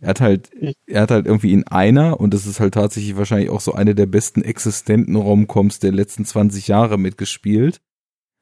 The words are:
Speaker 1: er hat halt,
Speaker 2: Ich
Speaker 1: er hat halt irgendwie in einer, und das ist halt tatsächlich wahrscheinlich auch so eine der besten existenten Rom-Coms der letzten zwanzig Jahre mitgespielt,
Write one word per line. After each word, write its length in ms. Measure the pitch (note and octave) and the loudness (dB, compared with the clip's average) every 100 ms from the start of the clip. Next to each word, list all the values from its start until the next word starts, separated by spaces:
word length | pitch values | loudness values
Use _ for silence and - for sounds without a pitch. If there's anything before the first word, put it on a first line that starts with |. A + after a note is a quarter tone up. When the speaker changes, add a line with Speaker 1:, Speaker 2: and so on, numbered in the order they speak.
Speaker 1:
er 80 | - | -4
hat 100 | G2 | 0
halt, 280 | A#2+ G2 - - | 2 2 -2 -10
Speaker 2:
Ich 160 | C#3+ C3+ - | -10 -10 -6
Speaker 1:
er 140 | G#2 | -2
hat 80 | G#2+ | 2
halt 160 | A2+ - | 2 2
irgendwie 260 | G#2+ G#2 | 2 4
in 120 | G2 - | 2 2
einer, 520 | F#2 G2 C3 D#3+ D#3+ | 0 4 4 4 2
und 140 | G#2 | 0
das 120 | G2+ G2+ | 0 -4
ist 140 | G2 | -2
halt 140 | G#2 | -2
tatsächlich 420 | G#2+ G#2 - G#2 G2 | 0 -2 -2 -8 -6
wahrscheinlich 360 | G2+ G#2 G2 | -2 -2 -2
auch 100 | G#2+ | -4
so 120 | - | -4
eine 220 | - G2+ G#2 | 0 2 2
der 100 | G2 | 2
besten 340 | G2+ - - | 0 -2 -4
existenten 720 | - - A2 G#2 - A2 A2+ G#2 | -4 -4 -6 -6 -2 0 2 0
Rom-Coms 640 | G#2 G#2 G#2 G2+ G2+ - | 2 2 2 2 0 0
der 120 | F#2+ | -2
letzten 320 | G2 G2+ - G#2 | 0 -2 -4 -6
zwanzig 420 | G#2+ G#2 G2 F#2+ | 0 0 0 -2
Jahre 300 | G#2 A2+ G#2 | 0 2 0
mitgespielt, 840 | F#2+ - F#2+ - G2+ G#2+ C3+ - _ _ _ _ _ _ | -4 -4 -10 -8 -2 0 0 -2 _ _ _ _ _ _